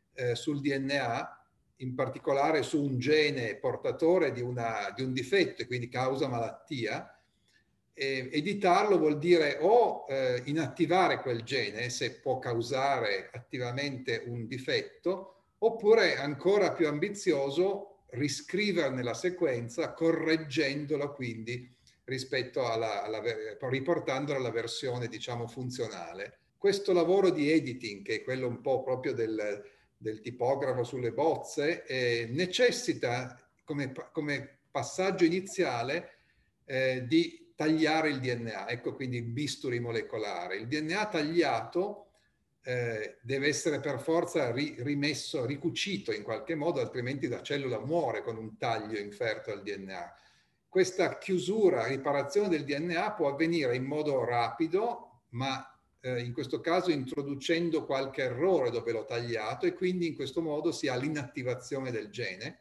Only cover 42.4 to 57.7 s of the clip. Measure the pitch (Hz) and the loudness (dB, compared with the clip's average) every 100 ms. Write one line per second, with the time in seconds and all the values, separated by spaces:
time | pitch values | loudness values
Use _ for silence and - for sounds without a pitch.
42.4 | _ _ - 127 120 113 107 - 117 135 | _ _ -6 -2 -2 -4 -6 -10 -4 0
43.4 | 143 147 170 143 147 139 143 165 165 170 | 2 2 0 -2 -2 -4 0 0 2 0
44.4 | 127 123 147 - 127 143 143 151 - 156 | 0 0 -2 -4 -4 0 0 -2 -4 -4
45.4 | 120 143 170 - - 185 - 107 104 110 | -2 -2 -2 -2 -2 -2 -2 -4 -4 -6
46.4 | - 165 151 143 117 131 120 139 131 113 | -4 -2 0 0 -2 -2 -4 -4 -4 -4
47.4 | - 143 131 117 117 170 143 110 - 110 | -4 -4 -2 -4 -2 0 0 -2 -4 -6
48.4 | 110 107 123 113 107 110 101 - 117 104 | -10 -4 -2 -2 -2 -6 -6 -4 -2 -2
49.4 | - 101 98 98 95 92 87 - _ _ | -4 -8 -6 -8 -8 -10 -10 -14 _ _
50.4 | _ _ _ 190 185 - 165 - - 185 | _ _ _ 2 2 2 0 -2 -2 -2
51.4 | 156 220 196 135 113 131 135 143 135 202 | 0 4 4 4 2 0 0 0 2 0
52.4 | 208 160 139 143 170 165 190 208 147 139 | 2 0 0 -2 0 0 -2 0 0 2
53.4 | 165 170 135 123 131 151 151 135 117 120 | 2 2 2 0 0 -2 0 2 2 2
54.4 | 117 - 160 175 233 233 - - _ 117 | 0 0 0 2 0 -2 -8 -20 _ -4
55.4 | 135 - - - _ _ 127 127 120 120 | -2 -4 -8 -18 _ _ -4 -4 -4 -4
56.4 | - 156 - 175 180 147 127 160 139 143 | -4 -4 2 2 2 0 -2 -4 -4 -4
57.4 | - 170 175 | 0 0 2